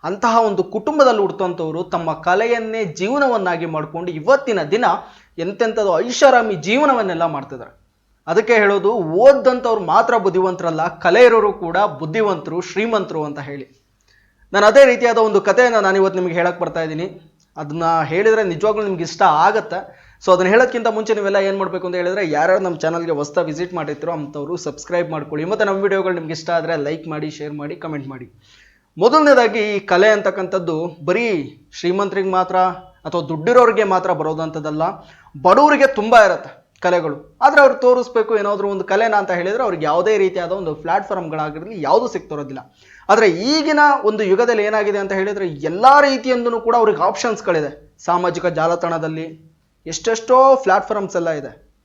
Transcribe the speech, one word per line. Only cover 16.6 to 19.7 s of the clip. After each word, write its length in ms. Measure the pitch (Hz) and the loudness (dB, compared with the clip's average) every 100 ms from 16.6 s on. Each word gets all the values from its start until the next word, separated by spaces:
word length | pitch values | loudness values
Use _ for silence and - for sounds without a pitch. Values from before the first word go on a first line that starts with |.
ಬರ್ತಾ 220 | 170 170 | -6 -4
ಇದ್ದೀನಿ. 380 | 160 156 185 - _ _ _ - | -6 -6 -8 -10 _ _ _ -14
ಅದನ್ನ 280 | 147 147 165 165 | -10 -4 0 0
ಹೇಳಿದ್ರೆ 400 | 147 165 220 220 | 0 0 2 2
ನಿಜವಾಗ್ಲೂ 380 | 202 165 208 208 | 0 -2 -2 -2
ನಿಮ್ಗೆ 200 | 208 180 | -4 -6
ಇಷ್ಟ 200 | 165 - | -8 0
ಆಗತ್ತೆ. 880 | 196 151 180 214 - | 2 4 2 0 -4